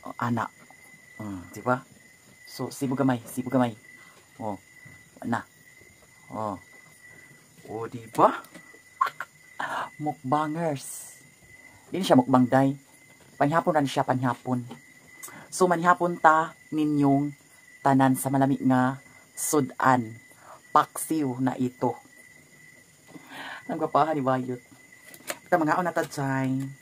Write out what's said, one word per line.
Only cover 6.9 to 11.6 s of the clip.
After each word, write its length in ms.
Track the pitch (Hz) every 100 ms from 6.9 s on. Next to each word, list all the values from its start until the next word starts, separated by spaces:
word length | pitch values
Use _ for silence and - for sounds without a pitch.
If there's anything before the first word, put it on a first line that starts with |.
| - - - - - _ - -
Oh, 160 | 107 113
di 160 | 117 113 -
ba? 240 | 202 - - - - - _ - - - - _ - - - - - -
Mukbangers. 1200 | 147 139 131 147 156 156 170 139 - - - - - _ - -